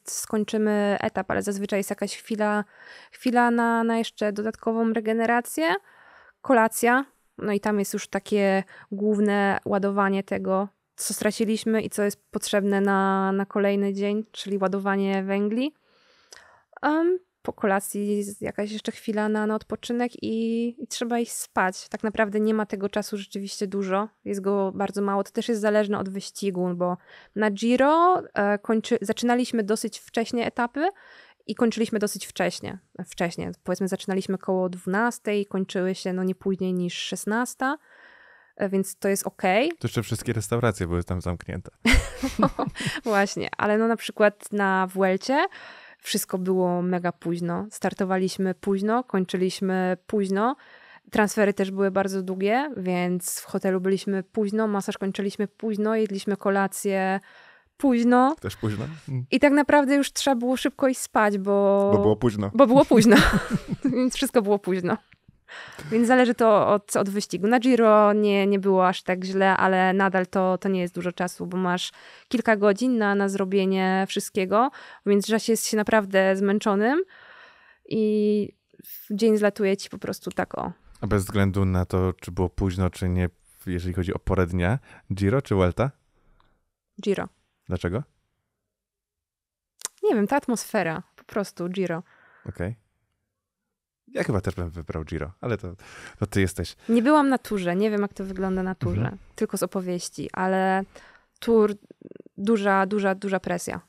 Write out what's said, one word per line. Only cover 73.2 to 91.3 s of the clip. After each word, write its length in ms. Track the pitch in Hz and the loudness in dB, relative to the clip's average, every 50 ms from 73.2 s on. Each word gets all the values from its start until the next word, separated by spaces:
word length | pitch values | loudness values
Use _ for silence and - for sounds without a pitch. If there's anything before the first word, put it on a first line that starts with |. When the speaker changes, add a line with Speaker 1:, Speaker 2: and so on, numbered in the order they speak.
| 202 196 | 2 0
Speaker 1:
zrobienie 760 | 196 196 196 185 190 202 190 190 190 190 190 185 190 190 196 190 | 0 -2 -2 0 2 2 2 2 2 2 2 2 2 0 0 -2
wszystkiego. 640 | - - 196 - - 214 190 185 196 208 240 277 - - - - - - _ | -4 -6 -6 -4 -4 -4 -2 2 2 2 2 2 -2 -8 -20 -20 -20 -10 _
W 40 | 202 | 2
międzyczasie 440 | 202 202 196 - 220 220 - - 226 | 2 2 2 2 -2 -2 0 0 0
jest 140 | 208 - - | 0 0 -2
się 100 | - 214 | -2 0
naprawdę 580 | 208 - - 220 202 196 196 190 190 190 190 | 0 2 2 2 2 2 2 2 4 4 2
zmęczonym 680 | 190 202 196 196 214 - 226 202 196 214 233 277 330 381 - - - - - - - - - - _ _ _ _ _ _ | 2 2 2 0 0 0 0 0 2 2 2 2 0 -2 -4 -8 -20 -20 -20 -20 -20 -20 -20 -20 _ _ _ _ _ _
i 720 | - - 220 214 214 214 214 208 208 208 208 202 - - _ _ _ _ _ - | -6 -2 0 0 2 2 2 2 2 2 2 0 -4 -8 _ _ _ _ _ -20
w 220 | - - - - - 214 | -20 -20 -20 -12 -10 -4
dzień 220 | 196 220 226 214 214 | 2 4 4 4 6
zlatuje 400 | 208 202 202 - 214 190 196 202 | 4 2 2 2 0 0 0 -2
ci 120 | - - | -4 -12
po 80 | - 202 | -14 -12
prostu 340 | - - 190 - - - | -10 -10 -10 -8 -10 -8
tak 260 | - - - - - - | -4 -4 -6 -4 -4 -8
o. 140 | 60 - 175 - _ - - - | -8 -8 -10 -12 _ -20 -12 -8
Speaker 2:
A 60 | - 104 | -4 0
bez 160 | 107 104 92 | 0 0 0
względu 420 | 95 - 104 98 98 92 101 98 | 0 0 2 2 2 2 2 2
na 200 | 95 92 92 90 | 2 2 0 0
to, 280 | - - 92 92 92 87 - | 0 0 0 0 0 -2 -4
czy 100 | - - | -10 -10
było 180 | 87 90 92 87 | -2 -2 -2 -2
późno, 400 | - - 101 95 87 92 95 90 | 0 -2 -2 -2 0 0 0 0
czy 200 | - - - 90 | 0 -2 -2 -2
nie, 200 | 90 90 90 85 - _ _ _ _ _ - | 0 0 0 -2 -4 _ _ _ _ _ -10
jeżeli 280 | - 90 87 87 92 87 | -6 -6 -4 -4 -4 -4
chodzi 200 | 92 90 90 92 | -2 -2 -2 -4
o 60 | - | -6
porę 280 | - - 95 92 92 85 | -2 0 2 2 2 2
dnia, 320 | 87 90 87 90 113 139 - - - - _ _ 104 | 2 0 2 2 0 0 -4 -10 -20 -20 _ _ -4
Giro 280 | 95 101 98 107 139 | 0 2 2 2 2
czy 140 | - - 107 | 0 2 2
Vuelta? 360 | 95 92 90 85 - 113 139 - _ _ _ _ _ _ _ _ _ _ _ _ _ _ _ _ _ _ _ _ - | 4 4 4 4 0 -2 -2 -2 _ _ _ _ _ _ _ _ _ _ _ _ _ _ _ _ _ _ _ _ -8
Speaker 1:
Giro. 260 | 196 208 196 - - - _ _ _ _ _ _ _ - | -2 -2 -2 -2 -4 -10 _ _ _ _ _ _ _ -6
Speaker 2:
Dlaczego? 360 | 92 87 - 90 87 117 151 - _ _ _ _ _ _ _ _ _ _ _ _ _ _ _ _ _ _ _ _ _ _ _ _ _ _ _ _ _ _ _ _ _ _ - - - _ - | -6 -4 -4 -4 -4 -4 -6 -8 _ _ _ _ _ _ _ _ _ _ _ _ _ _ _ _ _ _ _ _ _ _ _ _ _ _ _ _ _ _ _ _ _ _ -14 -14 -12 _ -2
Speaker 1:
Nie 120 | 427 349 | 0 2
wiem, 120 | 220 202 202 | 2 2 0
ta 80 | 269 | 0
atmosfera, 680 | 285 - - 240 202 - - - 214 180 165 160 160 - _ _ | -2 0 -2 -4 -4 -4 -4 -4 -2 -2 -2 -4 -8 -10 _ _
po 80 | - _ | -20 _
prostu 460 | - | -8